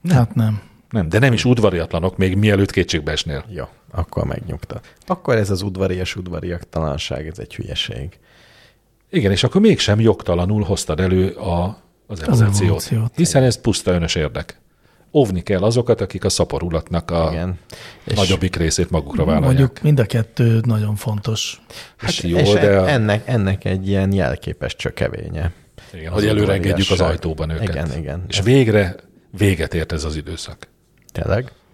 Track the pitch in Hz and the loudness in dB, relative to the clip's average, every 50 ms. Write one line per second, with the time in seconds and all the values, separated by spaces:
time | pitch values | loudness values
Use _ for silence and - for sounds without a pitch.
0 | - 170 180 127 120 113 - - 113 110 107 104 - - _ _ _ _ - 110 | 0 4 4 4 4 4 2 0 0 0 0 -2 -6 -14 _ _ _ _ -4 -2
1 | 90 80 82 107 127 135 117 104 - 123 123 113 107 101 90 85 80 - - 82 | -2 2 2 2 4 4 2 2 2 2 2 4 4 2 2 0 -4 -2 -4 -2
2 | 82 92 - - 95 92 92 98 104 107 101 98 98 95 - 98 87 - - 80 | -2 -2 0 0 0 0 2 2 4 4 4 4 2 2 2 -2 0 0 -2 -4
3 | 73 76 78 - - 82 73 67 - 110 95 82 60 - - _ _ - - 85 | -2 -4 -4 -4 -4 -6 -6 -8 -10 -10 -12 -12 -12 -12 -14 _ _ -10 -6 -6
4 | 87 - - - - - - - - 82 - - - - - - - - _ _ | -6 -4 -4 -6 -4 -4 -6 -8 -8 -10 -10 -10 -10 -12 -14 -14 -14 -18 _ _
5 | _ - 185 180 - - 123 110 104 95 101 90 98 98 92 92 95 92 92 90 | _ -6 -6 -4 0 0 0 0 2 0 -2 -2 -2 -6 -4 -2 -2 -2 -2 -4
6 | 92 - - 101 90 90 85 82 90 90 87 85 - _ - 82 80 76 69 87 | -4 -6 -6 -10 -10 -10 -10 -8 -8 -8 -8 -10 -10 _ -6 -4 -4 -4 -4 -6
7 | - - 67 65 78 78 - - - - - - - - - - - - - - | -6 -8 -8 -8 -8 -10 -12 -14 -14 -14 -12 -12 -10 -8 -6 -8 -6 -8 -8 -10
8 | 69 90 - _ _ _ _ _ _ _ _ - _ _ _ _ _ _ _ _ | -10 -12 -14 _ _ _ _ _ _ _ _ -20 _ _ _ _ _ _ _ _
9 | _ _ - 180 113 98 101 92 - 127 - 190 208 220 170 - - - 101 107 | _ _ -2 2 2 2 2 2 0 2 4 6 6 6 6 4 4 2 2 4
10 | 113 110 98 - - - 87 85 87 92 107 107 104 85 98 - - - 78 78 | 6 4 4 2 0 0 0 2 2 0 0 0 0 0 -2 -4 -2 -4 -2 0
11 | 92 90 92 92 92 95 - - 87 87 90 87 87 95 110 - _ _ _ _ | 2 2 4 2 2 0 -2 -6 -4 -2 -2 0 -2 -2 -4 -8 _ _ _ _
12 | _ _ 107 87 80 - 151 117 110 104 101 101 101 - 101 98 - - - 113 | _ _ -12 -8 -2 0 4 4 4 4 2 2 2 0 0 -2 -2 -4 -2 -2
13 | 110 117 _ - 170 165 - 139 131 127 113 - - 113 98 - - 98 90 87 | -2 -2 _ 0 0 2 4 4 4 4 2 0 0 -2 -2 0 0 0 0 0
14 | 82 78 - 90 78 71 - - - - - _ _ _ _ _ _ _ _ _ | 0 0 -2 -2 -2 -4 -6 -8 -10 -10 -16 _ _ _ _ _ _ _ _ _
15 | _ _ - 151 135 104 92 87 - - 101 92 95 110 117 123 117 - 113 - | _ _ 2 2 2 2 0 -4 -2 0 0 2 2 2 2 2 2 2 2 0
16 | 101 92 - 92 - 98 - - 87 - - - 87 87 82 80 - - - 85 | 0 -6 -6 -4 -2 -2 0 0 0 0 0 -4 -4 -2 -2 -4 -4 -2 -4 -4
17 | 82 - 85 82 80 78 80 82 85 95 92 85 - _ - - - - - - | -4 -2 -2 0 0 0 -2 -2 -4 -6 -6 -8 -10 _ -20 -20 -18 -20 -20 -18
18 | - - - 107 98 85 95 90 95 92 - - 85 78 - - 87 - - 80 | -6 -4 0 0 2 2 2 0 0 -2 -2 0 -2 0 0 0 -2 0 0 -2
19 | 73 - - 226 160 175 - - 135 131 131 135 135 127 - - - 151 151 131 | -2 -2 -2 0 2 2 2 2 4 4 4 4 4 2 0 0 2 2 4 4
20 | 110 - - 117 110 - _ - 123 117 113 113 113 120 113 107 107 104 104 101 | 2 0 0 -2 -2 -2 _ 2 2 4 4 4 2 2 0 0 0 -2 -4 -4
21 | - 113 107 104 101 117 110 107 - - - - _ _ - - - - _ _ | -4 -4 -4 -4 -4 -4 -4 -4 -6 -8 -10 -14 _ _ -20 -20 -20 -20 _ _
22 | - 107 - - - - - 175 - 101 104 - - 104 98 98 92 92 143 127 | -4 -4 -4 -2 -2 0 2 4 4 4 6 6 6 6 6 4 4 4 2 2
23 | 107 107 104 107 - - 127 117 98 95 95 98 - 98 95 95 95 98 98 98 | 2 2 0 0 0 -2 0 0 2 0 -2 -2 -2 -4 -4 -2 -2 0 0 2
24 | 95 98 98 98 85 62 69 - - - 87 _ - 65 - - - - - - | 2 2 2 2 0 0 -2 -4 -6 -10 -8 _ -8 -8 -8 -6 -8 -8 -4 -2
25 | - - - - - - 82 78 92 87 - - - _ _ - - - - 85 | -4 -4 -4 -6 -10 -8 -6 -4 -4 -4 -4 -6 -20 _ _ -20 -20 -20 -18 -14
26 | 80 82 90 107 104 104 107 104 104 101 98 98 85 - - 85 98 - 98 87 | -10 -4 -2 0 2 2 2 2 2 2 2 0 0 0 0 0 2 0 2 2
27 | 90 82 82 82 - 82 80 76 80 78 80 80 110 95 80 - 80 80 65 78 | 2 0 0 -2 -4 -6 -4 -4 -4 -4 -4 -2 -2 -4 -4 -4 -4 -4 -6 -6
28 | 80 67 71 92 92 - - 98 92 110 131 139 131 110 104 107 98 90 90 - | -8 -8 -8 -8 -8 -6 -4 -2 2 4 6 6 6 6 4 4 2 2 -2 -10
29 | _ _ _ _ _ _ - 92 104 101 95 78 80 73 - 82 78 - 85 80 | _ _ _ _ _ _ -4 0 2 2 2 0 -2 -4 -2 -4 -4 -2 -4 -6
30 | 71 78 76 78 73 - 82 - - - - - - _ _ _ _ _ _ _ | -4 -4 -6 -6 -8 -10 -12 -12 -12 -14 -16 -18 -20 _ _ _ _ _ _ _
31 | _ - _ - - - 95 110 131 127 - _ _ _ | _ -12 _ -6 -2 -2 -2 -2 -2 -6 -14 _ _ _